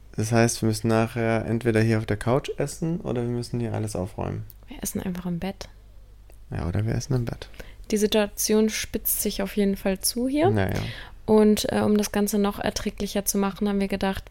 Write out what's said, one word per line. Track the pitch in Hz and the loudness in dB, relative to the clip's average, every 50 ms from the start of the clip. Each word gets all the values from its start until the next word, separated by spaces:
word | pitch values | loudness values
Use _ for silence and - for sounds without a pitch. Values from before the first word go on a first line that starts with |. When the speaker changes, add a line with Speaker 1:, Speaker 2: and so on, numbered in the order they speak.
| - - - | -20 -10 -6
Speaker 1:
Das | - 110 110 117 | -4 -2 2 6
heißt, | 113 117 117 - - - | 6 6 6 4 2 0
wir | 110 | 0
müssen | 107 107 - 113 | 0 0 0 2
nachher | 113 110 113 113 - 120 113 113 113 113 - | 2 2 2 0 0 0 0 2 2 0 0
entweder | 80 110 117 113 117 110 110 110 | 0 -2 0 2 2 4 4 4
hier | 113 113 107 | 4 4 2
auf | 110 | 2
der | - 107 | 0 -2
Couch | 104 - 120 120 143 - - - | -2 2 2 2 2 0 -2 -4
essen | - 143 139 - - - 165 165 175 | -4 -4 -4 -4 -4 -2 -2 -2 -2
oder | - 135 120 123 120 | -2 -2 -2 -2 -2
wir | 120 | -2
müssen | 120 120 117 - - 120 | -2 -4 -4 -4 -4 -4
hier | 120 113 107 | -2 -2 -2
alles | 107 107 107 104 | -4 -4 -4 -4
aufräumen. | - 90 90 - - 92 92 95 107 110 - - - - - | -4 -4 -4 -6 -6 -6 -4 -4 -6 -8 -10 -14 -20 -18 -16
Speaker 2:
Wir | - - - | -12 -8 -8
essen | - - 202 196 | -6 -6 -4 -6
einfach | 196 180 180 180 | -6 -6 -6 -6
im | 180 175 170 | -6 -4 -4
Bett. | 175 190 196 - - - - - - - - - - - - - - - - - - - | -4 -6 -8 -8 -14 -16 -16 -20 -20 -20 -20 -20 -20 -20 -20 -20 -20 -20 -20 -20 -12 -8
Speaker 1:
Ja, | - 104 - 85 | -6 -4 -2 -2
oder | 90 98 107 | -2 0 0
wir | 113 117 | 0 0
essen | 117 - - 131 | -2 0 0 0
im | 123 120 | 0 0
Bett. | 117 - - - - - - - - - - - - | -2 -6 -8 -10 -14 -14 -16 -16 -16 -16 -16 -4 -2
Speaker 2:
Die | 220 208 | 0 2
Situation | 208 214 - 220 208 202 - - - - 214 214 220 220 | 2 2 4 2 2 0 -2 -4 0 2 4 4 4 2
spitzt | 214 - - - - 254 - - - - | 0 -4 -6 -6 -6 -6 -4 -2 -2 -2
sich | - 214 202 - 202 | -2 -2 -2 -4 -6
auf | 196 - | -2 0
jeden | - 202 196 196 | 2 2 2 0
Fall | - - 202 190 190 | 0 0 -2 -2 0
zu | - - - 233 247 | -2 -4 -2 -2 -2
hier. | 262 269 294 320 370 | 0 2 4 4 4
Speaker 1:
Naja. | - 104 95 - - - 107 110 - - - - - - - | 4 4 2 0 0 -2 -4 -4 -6 -10 -14 -16 -16 -8 2
Speaker 2:
Und, | - 214 214 214 214 214 208 - - - | 4 6 8 8 8 6 4 2 0 0
äh, | 208 | 2
um | 208 208 208 | 4 4 4
das | 208 208 - - | 2 2 0 0
Ganze | 208 208 202 - 208 | 0 0 2 2 2
noch | 202 202 202 - | 2 0 0 -2
erträglicher | - - - - - 208 - - 208 196 - 208 196 | -4 -4 -4 -2 -4 -6 -4 -4 -6 -2 -2 -2 -2
zu | - - 202 | 0 0 0
machen, | 196 196 196 - 214 208 | 0 0 -2 -2 -2 0
haben | 202 202 | 0 0
wir | 196 196 | 0 0
gedacht, | 202 196 - 190 190 - - - | 0 0 0 -2 -2 -4 -6 0